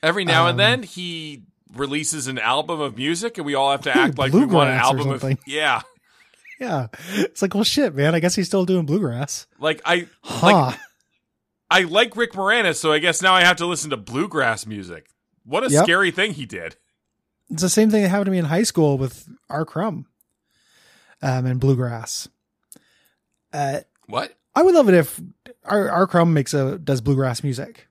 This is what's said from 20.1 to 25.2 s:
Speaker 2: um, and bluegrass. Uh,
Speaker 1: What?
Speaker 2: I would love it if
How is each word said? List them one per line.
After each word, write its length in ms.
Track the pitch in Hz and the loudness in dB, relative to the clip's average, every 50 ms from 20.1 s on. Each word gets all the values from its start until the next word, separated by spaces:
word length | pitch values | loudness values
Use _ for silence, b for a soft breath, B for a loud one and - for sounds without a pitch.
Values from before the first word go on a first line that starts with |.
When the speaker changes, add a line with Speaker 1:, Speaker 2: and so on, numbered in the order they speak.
| _ _ _ _ _ _ _ b b b b b b b b b b b b b b b - | _ _ _ _ _ _ _ b b b b b b b b b b b b b b b -4
Speaker 2:
um, 240 | 139 127 127 127 127 | -2 -2 -2 -2 -2
and 120 | 127 127 | -2 0
bluegrass. 680 | 127 135 135 123 127 123 117 113 113 - - - - - _ _ _ _ _ _ _ _ - b b b b b b b b b b _ _ _ _ _ | 2 2 2 2 0 -6 -6 -10 -10 -10 -12 -12 -12 -14 _ _ _ _ _ _ _ _ -20 b b b b b b b b b b _ _ _ _ _
Uh, 280 | - 151 143 139 135 - - _ _ _ _ | -6 -4 -4 -4 -4 -6 -8 _ _ _ _
Speaker 1:
What? 320 | _ 104 120 151 285 - _ _ _ _ | _ -6 -6 -6 -8 -12 _ _ _ _
Speaker 2:
I 80 | 277 | 2
would 140 | 320 381 349 | 4 6 6
love 120 | 330 277 208 | 6 6 6
it 60 | 185 | 6
if 260 | 175 151 - - - | 4 4 2 -4 -14